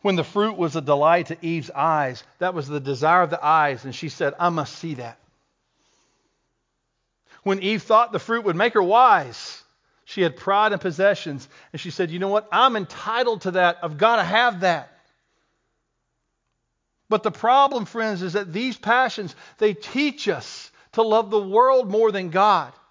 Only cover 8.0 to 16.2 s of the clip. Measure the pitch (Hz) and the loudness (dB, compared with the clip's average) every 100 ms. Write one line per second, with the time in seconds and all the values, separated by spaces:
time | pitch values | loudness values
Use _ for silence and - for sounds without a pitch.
8 | 233 214 - 233 208 170 233 226 180 220 | 2 -4 -4 -2 -2 0 0 2 4 6
9 | 254 196 135 110 - - _ _ _ _ | 6 6 2 -12 -16 -18 _ _ _ _
10 | _ - 175 - - 196 214 202 190 147 | _ -2 -2 -2 -2 2 2 0 -4 0
11 | 196 196 175 139 - - - 151 180 - | 0 0 -4 -12 -14 -20 -16 -14 -12 -4
12 | 175 170 196 208 208 180 262 226 185 - | -4 -2 -2 -2 0 2 2 2 -8 -10
13 | - 226 240 220 190 180 175 170 175 147 | -6 -2 -2 -2 -4 2 2 0 -8 0
14 | 220 233 175 214 247 190 180 165 123 _ | 2 2 0 2 0 0 -2 -2 -6 _
15 | _ _ _ _ _ _ _ _ _ _ | _ _ _ _ _ _ _ _ _ _
16 | _ _ | _ _